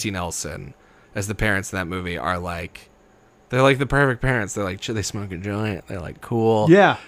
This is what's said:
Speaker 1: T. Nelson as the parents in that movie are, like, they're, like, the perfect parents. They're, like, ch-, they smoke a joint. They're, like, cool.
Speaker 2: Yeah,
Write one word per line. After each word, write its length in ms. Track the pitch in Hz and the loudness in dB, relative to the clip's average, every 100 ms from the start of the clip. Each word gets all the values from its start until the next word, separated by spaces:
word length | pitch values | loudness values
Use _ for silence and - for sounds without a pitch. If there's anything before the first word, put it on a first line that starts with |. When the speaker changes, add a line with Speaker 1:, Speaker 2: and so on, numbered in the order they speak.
Speaker 1:
T. 80 | 110 | -6
Nelson 640 | 95 87 - 76 - - - _ _ _ 107 | -4 -6 -6 -8 -10 -14 -18 _ _ _ -8
as 120 | 101 | -6
the 80 | 104 | -2
parents 360 | 107 98 - | 0 0 -2
in 60 | 95 | -6
that 100 | 85 | -4
movie 300 | 92 90 85 | -4 -4 -4
are, 200 | 73 90 | -2 -2
like, 500 | 87 85 85 - - _ _ _ _ _ _ | -4 -8 -10 -14 -20 _ _ _ _ _ _
they're, 120 | 127 | 4
like, 160 | 135 135 | 4 4
the 80 | 131 | 2
perfect 360 | 139 139 117 | 2 2 2
parents. 320 | 131 123 98 107 | 0 0 -2 -4
They're, 80 | 95 | -4
like, 160 | 92 | -4
ch-, 60 | - | -4
they 160 | 110 | -4
smoke 280 | 90 104 101 | -4 -6 -8
a 60 | 85 | -8
joint. 480 | 101 104 107 92 - | -6 -4 -4 -4 -8
They're, 140 | 95 | -10
like, 180 | 76 - | -10 -12
cool. 500 | - 117 113 110 107 | -4 2 4 6 8
Speaker 2:
Yeah, 280 | 196 175 117 | 8 8 2